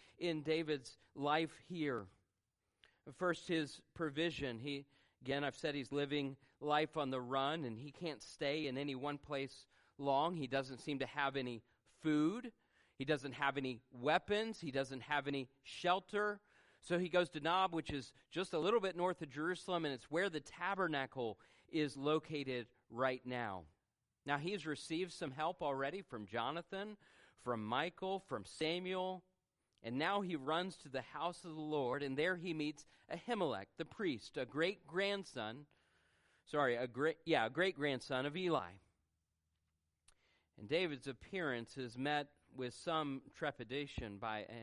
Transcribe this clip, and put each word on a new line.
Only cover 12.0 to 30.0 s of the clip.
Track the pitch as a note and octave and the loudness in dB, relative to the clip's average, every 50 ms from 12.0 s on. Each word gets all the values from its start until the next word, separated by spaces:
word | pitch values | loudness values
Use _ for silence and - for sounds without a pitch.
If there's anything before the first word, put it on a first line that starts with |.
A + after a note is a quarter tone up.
food. | - D#3+ D3+ D3+ D3+ D#3+ G3+ B3 B3 A#3+ - _ _ _ _ _ _ _ _ | 0 2 4 6 6 4 2 0 -6 -10 -14 _ _ _ _ _ _ _ _
He | - C#3 | -6 0
doesn't | C3+ D#3 C#3 C3+ C#3+ B2 | 0 0 0 0 -6 -2
have | A2+ D3 C#3 C3+ | 2 2 2 2
any | C#3+ C3+ C3 B2 A2+ _ _ | 2 0 -2 -4 -6 _ _
weapons. | - A#2+ A#2+ C#3+ D#3 F#3 - - G#3 G#3 A3+ A3+ G#3+ - | -12 -2 2 4 4 4 4 2 0 0 0 -2 -4 -6
He | - D#3 | -6 -2
doesn't | B2+ C3+ C#3 B2 C3+ B2+ A2 | 0 0 0 0 -2 -8 -4
have | - D3 D3 C3+ | 0 0 0 0
any | C#3+ C#3+ C#3 C3 A#2+ _ _ - | 0 -2 -2 -4 -6 _ _ -16
shelter. | - - - - F3 F3+ G3 F#3 - - G#3 G#3 G#3 G#3 G3 _ _ _ _ _ _ _ _ | -14 -10 -2 4 4 4 4 2 -2 0 0 0 0 0 -4 _ _ _ _ _ _ _ _
So | - - F#3 | -4 0 2
he | F3 F3+ E3+ | 2 2 4
goes | D#3 F3+ F3+ E3 | 6 6 6 6
to | - D#3 | 2 -2
Nob, | C#3+ D#3+ F3 F#3+ F#3+ F#3+ F3 | 2 4 4 6 4 4 2
which | E3 D3 - | 0 -2 0
is | D3+ C#3 A#2+ - - - _ _ | -2 -4 -4 -6 -14 -20 _ _
just | - D#3+ F#3+ - - | -4 -2 -2 0 2
a | D#3+ | 2
little | D3+ F#3+ A3+ A#3 | 4 6 6 6
bit | F#3 F#3+ F3 | 4 4 2
north | E3+ F3 F#3 F3 - | 4 2 2 2 2
of | E3 D3+ | -4 -8
Jerusalem, | B2 C#3+ D#3 E3+ F#3 E3+ - - F#3 E3+ D#3+ | -4 -2 0 0 0 0 -2 0 0 2 2
and | D3 C3+ | 2 0
it's | A#2+ - - D3 | -2 -4 0 2
where | E3 F#3+ G3+ | 2 2 2
the | D#3+ D#3 | 0 -2
tabernacle | - - - - F3 F#3 G3+ F#3 F#3+ E3 D3+ C#3 C3+ B2 - C3+ A#2+ A2+ G#2 - - - - - _ - - | -6 -6 -10 -4 -2 -2 0 2 2 2 2 2 0 0 -2 -2 -2 -2 -2 -6 -12 -20 -20 -20 _ -2 0
is | D#3+ D3+ C#3+ A#2+ | 2 2 2 0
located | C3+ C3+ D3 D#3 D#3+ - - D#3 D3 C#3 C3 B2+ B2 A#2 - _ _ _ - | 0 2 4 4 4 2 0 -4 -4 -2 -2 -2 -4 -4 -6 _ _ _ -10
right | A#2 A#2 B2+ C3 C3 B2+ - | -2 2 2 2 2 0 -2
now. | B2 B2+ B2 A#2+ G#2+ F#2+ F#2 E2 D2+ _ _ _ _ _ _ _ _ _ _ - | -4 -2 -2 -2 -2 -4 -6 -8 -12 _ _ _ _ _ _ _ _ _ _ -2
Now, | C#3 C#3+ C#3+ | 0 0 0
he's | D3 F3+ G#3 F#3+ C#3+ | 0 -2 -4 -4 -4
received | D#3 D3 - - - D#3+ E3 F#3 F3 - | -4 -6 -6 -4 -4 -4 -4 -4 -4 -6
some | - E3+ D3 C3 | -6 -6 -6 -4
help | D3 D#3 E3 F#3 - | -2 -2 -2 -2 -2
already | E3+ D3 C#3 C3+ C3+ C#3 D#3+ G3+ F#3+ | -2 -2 0 0 0 -2 -4 -6 -10
from | - - A2 G#2 | -10 -10 -10 -8
Jonathan, | G2+ G#2+ A2+ A2+ B2+ D3+ E3+ E3+ - - F#3+ G3+ G#3+ G#3+ - - - - - - - _ _ - | -4 -4 -2 -2 -2 -2 -4 -6 -8 -8 -8 -8 -8 -10 -14 -18 -20 -20 -20 -20 -20 _ _ -4
from | B2 A#2+ A2+ G#2+ G#2+ | -4 -2 -2 0 0
Michal, | A#2 C3+ D#3 F3+ - - F#3+ F#3+ G3 F#3+ F#3+ - | 0 2 0 0 -2 -4 -4 -2 -4 -4 -4 -6
from | C3+ A2 F#2+ | -6 -6 -6
Samuel, | - - - D#3 D#3 E3+ F3+ F#3 F#3 F#3 F#3 F#3 F#3 F#3 F3+ - _ _ _ _ _ _ _ _ _ _ _ - | -8 -4 -2 -2 0 0 -2 -2 -2 -2 -2 -2 -2 -4 -6 -10 _ _ _ _ _ _ _ _ _ _ _ -8
and | A2+ A#2+ | -4 -2
now | C3+ | 0